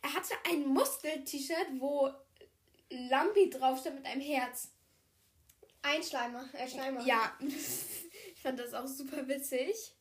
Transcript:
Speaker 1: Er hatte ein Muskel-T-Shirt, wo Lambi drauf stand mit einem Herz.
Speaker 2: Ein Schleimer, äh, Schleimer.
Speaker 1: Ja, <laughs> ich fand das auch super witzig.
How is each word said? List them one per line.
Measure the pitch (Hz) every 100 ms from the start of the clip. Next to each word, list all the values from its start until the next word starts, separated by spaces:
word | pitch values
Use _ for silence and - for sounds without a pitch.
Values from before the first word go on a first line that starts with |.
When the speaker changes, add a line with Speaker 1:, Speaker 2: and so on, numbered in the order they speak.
Speaker 1:
Er | 285
hatte | 302 370 453 -
ein | 339 277
Muskel-T-Shirt, | 269 554 - 302 311 269 285 269 320 339 262
wo | 269 285 269 269 - _ - _ _ _ _
Lambi | 254 247 262 339 415 381
drauf | 262 262 262
stand | 330 277
mit | 269
einem | 269
Herz. | 285 277 247 - - _ _ _ _ _ _ _ _ _ - _
Speaker 2:
Ein | 285 302
Schleimer, | 349 277 240 240 262
äh, | - 254
Schleimer. | 269 269 262
Speaker 1:
Ja, | 247 233 220 -
<laughs> |
ich | 269 269 - - - - - - - -
fand | 269 254
das | 240
auch | 240 262
super | 269 269 294 262
witzig. | 277 - 254 277 453 - -